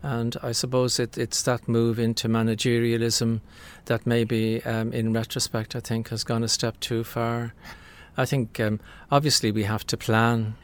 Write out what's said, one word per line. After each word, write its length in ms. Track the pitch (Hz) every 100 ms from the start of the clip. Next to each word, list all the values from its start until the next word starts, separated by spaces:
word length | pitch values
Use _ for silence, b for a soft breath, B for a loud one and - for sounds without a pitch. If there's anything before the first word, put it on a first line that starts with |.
And 360 | 147 117 117 -
I 120 | 123
suppose 440 | 117 127 127 127 -
it, 200 | 120 -
it's 260 | 117 -
that 240 | - 123 -
move 320 | 117 117 113
into 300 | 117 113 113
managerialism 1120 | 113 113 110 127 117 117 117 117 113 117 113 B B B B -
that 200 | 117 -
maybe, 560 | 117 113 113 110 113
um, 300 | 120 113 113
in 180 | 120 113
retrospect, 640 | 113 113 - - 117 110 123
I 60 |
think 260 | - 113 110
has 160 | 113
gone 220 | - 117 117
a 20 |
step 320 | - 117 -
too 240 | - 113
far. 500 | 113 - 117 117 117 - B B B B B -
I 80 |
think, 380 | 131 139 113 -
um, 180 | 107 107 B B B
obviously 400 | 143 147 - 113
we 120 | 107
have 220 | 104 104 -
to 100 | 113
plan. 580 | - 110 113 117 110 110